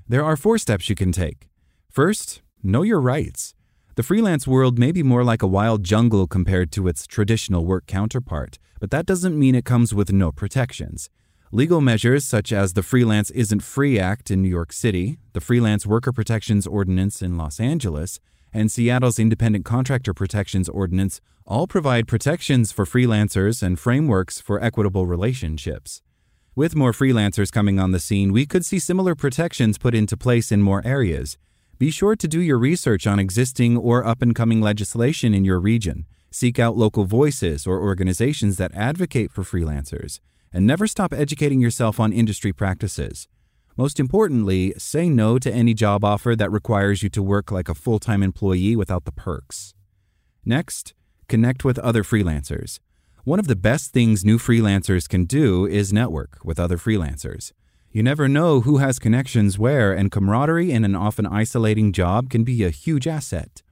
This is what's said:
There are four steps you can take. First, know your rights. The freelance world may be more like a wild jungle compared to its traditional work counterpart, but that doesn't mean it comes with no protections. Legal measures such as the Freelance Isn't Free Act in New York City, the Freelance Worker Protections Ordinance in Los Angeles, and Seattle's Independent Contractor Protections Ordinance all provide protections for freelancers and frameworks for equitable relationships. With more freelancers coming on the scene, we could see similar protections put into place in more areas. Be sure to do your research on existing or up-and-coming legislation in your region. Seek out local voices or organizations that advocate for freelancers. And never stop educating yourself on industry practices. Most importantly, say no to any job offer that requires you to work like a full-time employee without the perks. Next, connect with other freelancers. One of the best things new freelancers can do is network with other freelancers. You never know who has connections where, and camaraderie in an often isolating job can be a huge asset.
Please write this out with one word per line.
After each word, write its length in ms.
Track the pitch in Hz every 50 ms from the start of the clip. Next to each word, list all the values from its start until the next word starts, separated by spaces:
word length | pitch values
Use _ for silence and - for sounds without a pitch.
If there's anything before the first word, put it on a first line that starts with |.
| - -
There 160 | 120 135 151
are 140 | 156 156 147
four 200 | - 208 233 220
steps 320 | - - 107 92 - -
you 60 | 104
can 160 | - 95 92
take. 380 | 87 - 90 76 - - - _ _ _ _ _ _ _ _ _
First, 520 | - - 143 185 214 - - - - - _ _ _ _ -
know 200 | 95 98 127 180
your 180 | 220 226 165
rights. 520 | 127 127 - - - - - - - - - _ _ _ _ _ _ _ -
The 80 | - 120
freelance 440 | - 180 220 226 202 170 139 - 131
world 320 | 131 131 131 127 123 117
may 120 | 123 143
be 120 | 170 185 147
more 220 | 131 123 123 123
like 160 | 123 113 110
a 60 | - 95
wild 360 | 95 98 104 117 113 104 95
jungle 420 | 87 107 110 117 117 110 98 95
compared 460 | 82 - 95 87 90 95 90 90 80 -
to 140 | 101 92 90
its 180 | 82 - -
traditional 600 | - - - 104 101 113 107 - - 95 87 82
work 200 | 87 95 90 -
counterpart, 760 | - - 95 104 107 - 127 127 - 85 73 64 - - - _ _ - -
but 100 | - 101
that 140 | - 147 170
doesn't 340 | - 185 180 175 185 160 151
mean 160 | 139 131 127
it 80 | 123 117
comes 300 | - 123 120 120 107 101
with 180 | 101 101 -
no 220 | 98 95 95 80 76
protections. 760 | - 101 101 - 135 120 127 - - - - - - - - _ _ _ _ _ _ _ -
Legal 280 | - 104 131 165 175 165
measures 460 | 143 127 113 107 - 120 131 143 139
such 260 | - - 107 95 -
as 220 | 113 101 101 92 90
the 100 | 98 92
Freelance 460 | - - 123 123 110 107 104 101 -
Isn't 320 | - 127 117 104 107 101 -
Free 340 | - - 135 143 143 127 101
Act 320 | 92 92 101 - - -
in 120 | 101 92
New 80 | 95 92
York 240 | 90 85 85 - -
City, 460 | - - 117 98 90 90 113 160 - _ _
the 80 | - -
Freelance 460 | - - 123 120 117 107 107 101 -
Worker 260 | 101 107 117 123 131
Protections 560 | 123 - 107 - 113 107 - - 107 101 92 -
Ordinance 540 | 95 104 98 95 92 92 95 101 - -
in 160 | 95 90 87 85
Los 240 | 80 73 - -
Angeles, 580 | 107 127 165 160 123 95 76 73 78 95 - - _ _ _ _ _ _
and 180 | - 110 107 107
Seattle's 480 | - - 117 117 123 127 127 123 110 -
Independent 460 | 110 113 110 - 117 113 107 98 -
Contractor 500 | - 117 127 131 131 139 123 - 104 87
Protections 540 | - 98 92 - 104 95 - - 95 92 -
Ordinance 540 | - 98 95 87 90 92 98 98 - - _ _ _ _ _
all 200 | - 95 123 170
provide 420 | - - 190 151 139 123 117 113 -
protections 640 | - 107 - 139 165 - - - 143 123 113 - -
for 100 | - 98
freelancers 800 | - - 123 127 120 110 104 104 98 - 98 95 104 117 - 104
and 160 | 90 90 85
frameworks 600 | - 120 123 139 160 147 107 92 92 - - -
for 200 | - - 101 101
equitable 460 | - 117 - - 101 101 95 98 92 87
relationships. 920 | 87 85 95 123 131 131 - 78 78 80 - 87 67 - - - - - _ _ _ _ _ _ _ _ _ _ -
With 220 | 123 147 165 160
more 160 | 151 135 123
freelancers 600 | 110 - 139 131 127 113 104 101 - - 101 -
coming 280 | - 110 104 101 98 95
on 120 | 95 92
the 80 | 92 90
scene, 340 | - - 107 98 98 98 98
we 120 | 117 143
could 200 | 147 - 185 170
see 140 | - 202 180
similar 360 | - - 180 185 185 185 165
protections 600 | - - 143 131 - 165 165 - - 123 110 104 -
put 180 | - 123 117
into 220 | 110 107 98 - -
place 340 | - 123 120 117 107 -
in 100 | 110 101
more 240 | 101 98 98 98 98
areas. 520 | 120 135 139 123 87 78 64 62 67 - - _ _ _ _ _ _ _ -
Be 140 | 127 156
sure 240 | 156 - 190 208 220
to 120 | - - 156
do 120 | 156 165
your 180 | 180 160 135 117
research 480 | 120 139 175 175 - 131 107 92 -
on 140 | 107 101 98
existing 560 | 95 95 92 117 131 131 - - 123 117 120
or 300 | 120 - 120 117 123 110
up-and-coming 560 | 113 113 - 131 120 113 120 117 113 113 110
legislation 720 | 107 104 104 104 101 - - 113 117 139 160 - - 117 104
in 100 | 98 98
your 160 | 98 92 90
region. 460 | 87 104 117 117 104 85 - - - - _ _ _ _
Seek 260 | - - 127 120 120 -
out 200 | 117 117 104 120
local 260 | 110 107 - 110 101
voices 640 | 92 110 120 147 151 143 - - 85 73 71 - 95
or 140 | 92 95
organizations 720 | 92 101 95 90 95 95 90 - 113 139 147 - 113 101 95 90
that 160 | 95 87 -
advocate 580 | 92 107 127 156 180 180 160 - 131 104 -
for 120 | - - 92
freelancers. 800 | - - 90 82 78 73 71 71 - 73 - - - - - _ _ _ _ _ _ -
And 120 | 90 95
never 220 | 113 147 185 208 220
stop 260 | - - 196 170 -
educating 460 | 135 147 143 151 - 151 147 139 131
yourself 400 | 123 117 - - 120 110 104 -
on 140 | 113 110 98
industry 400 | 113 113 107 101 - - 101 92
practices. 720 | - 104 95 90 - - 92 - - 67 53 - - - _ _ _ _ _ _ _ _ _ _
Most 240 | - 127 143 - -
importantly, 720 | 135 127 127 202 220 175 139 117 107 98 95 92 92 95 - -
say 320 | - - - 151 170 175
no 280 | 147 117 107 110 120 131
to 140 | - 135
any 220 | 101 123 117 120 113
job 320 | 107 113 101 101 101 107
offer 280 | 104 104 101 - 120 117
that 160 | 113 104 92
requires 540 | 101 107 - - 110 101 98 101 101 95 104
you 60 | 98
to 120 | - 107
work 300 | 98 95 101 101 101 -
like 160 | 107 92 85 -
a 80 | 82
full-time 480 | - - - 113 104 - - 107 98 98
employee 540 | 95 87 - 107 98 92 92 92 104 117 110
without 260 | 95 - 95 90 -
the 80 | -
perks. 640 | - - - 95 78 - - - - - - - - _ _ _ _ _ _ _ _ _ _ _ _ _ -
Next, 480 | 104 117 147 - - - - - - - _ _ _ _ _ _ -
connect 380 | - 110 113 123 131 127 -
with 120 | 131 127 127
other 240 | - 120 113 113 95
freelancers. 760 | - 120 107 98 85 78 73 - - 76 - - - - - _ _ _ _ _ _ _ _ -
One 140 | 127 156 202
of 80 | 208 147
the 80 | 113 92
best 340 | 90 107 120 - - -
things 320 | - 127 120 113 110 98 92
new 140 | 104 113 117
freelancers 720 | - - 117 117 110 104 98 98 - - 95 90 - -
can 160 | - 90 90
do 400 | 87 131 147 156 113 92 90 98
is 260 | 95 87 104 101 95
network 460 | 101 107 123 104 80 73 69 71 - -
with 160 | - 85 80 80
other 200 | 87 87 90 85
freelancers. 760 | - 110 110 101 80 69 69 69 - - - - - - _ _ _ _ _ _ _ _
You 120 | - 107 110
never 240 | 127 147 151 147 135
know 340 | 139 147 170 170 151 131
who 160 | 110 139 147 135
has 220 | 139 135 131 -
connections 580 | - 113 110 127 135 131 - 117 104 98 95 101
where, 360 | 107 127 147 139 110 98 95
and 180 | 87 98 98
camaraderie 600 | - 104 98 98 107 120 143 156 160 170 175 180
in 120 | 135 110 110
an 120 | 98 98
often 300 | 87 98 107 - - 107
isolating 680 | 92 87 104 110 - - 123 113 107 107 107 107 104 92
job 360 | - 90 87 95 113 131 127
can 140 | - 113 113
be 200 | 123 127 117 101
a 60 | 90
huge 380 | 78 - - 165 160 139 131 160
asset. 560 | 160 151 - - - 80 - - - - _ _